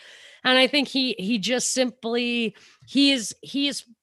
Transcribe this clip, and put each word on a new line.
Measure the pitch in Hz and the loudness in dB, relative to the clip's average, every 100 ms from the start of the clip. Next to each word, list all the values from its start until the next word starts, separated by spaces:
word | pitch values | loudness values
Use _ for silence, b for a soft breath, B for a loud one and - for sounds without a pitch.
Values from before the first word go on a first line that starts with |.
| B B B B | B B B B
And | 254 254 | 2 4
I | 262 | 4
think | 294 269 | 2 0
he, | 269 262 - | 0 -2 -2
he | 190 233 | -2 -2
just | 180 247 - | 0 -2 0
simply, | - 254 - 226 240 240 240 226 b b b - | 0 -2 -4 -4 -2 -2 -2 -2 b b b -4
he | 262 285 | 2 4
is, | 269 208 - | 2 -2 -10
he | - 269 285 | -10 -4 -4
is | 254 - _ | -4 -12 _